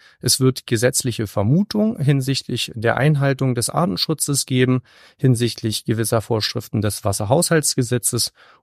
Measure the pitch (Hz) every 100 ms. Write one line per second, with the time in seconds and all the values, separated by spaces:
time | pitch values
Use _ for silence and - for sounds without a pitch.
0 | - _ 123 - 131 127 - 113 123 -
1 | 127 117 107 - 101 160 208 208 214 233
2 | 139 139 131 135 - 123 - 113 113 110
3 | 143 147 139 139 131 123 113 147 180 175
4 | - 120 - 139 - 127 127 127 - _
5 | - _ 131 117 120 - 113 107 - 113
6 | 113 117 - 113 - 113 - 113 104 -
7 | 104 101 104 147 175 165 147 - 120 123
8 | - 123 - - - _